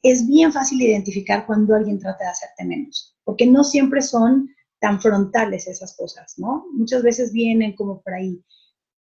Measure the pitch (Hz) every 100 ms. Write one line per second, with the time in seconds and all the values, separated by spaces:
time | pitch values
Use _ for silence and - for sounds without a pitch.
0 | 254 254 240 294 330 294 269 262 240 208
1 | 196 196 196 202 220 214 214 214 214 196
2 | 185 190 180 175 - - 90 - - -
3 | - _ - - 247 262 285 285 269 269
4 | 254 233 226 269 277 _ _ _ 208 196
5 | 220 202 196 226 214 190 - 180 185 -
6 | 180 - - - 196 302 370 277 226 254
7 | 240 233 233 220 226 226 214 196 202 190
8 | - 185 185 180 _ _ _ _ _ _